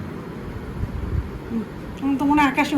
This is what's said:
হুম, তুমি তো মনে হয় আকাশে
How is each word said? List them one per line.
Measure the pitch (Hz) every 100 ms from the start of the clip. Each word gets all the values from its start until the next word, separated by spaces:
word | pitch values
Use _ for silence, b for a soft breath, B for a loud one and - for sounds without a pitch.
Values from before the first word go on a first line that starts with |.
| 90 - - - - - - - - - - - - - -
হুম, | 233 - - - -
তুমি | 269 269
তো | 285
মনে | 302
হয় | 277
আকাশে | 285 277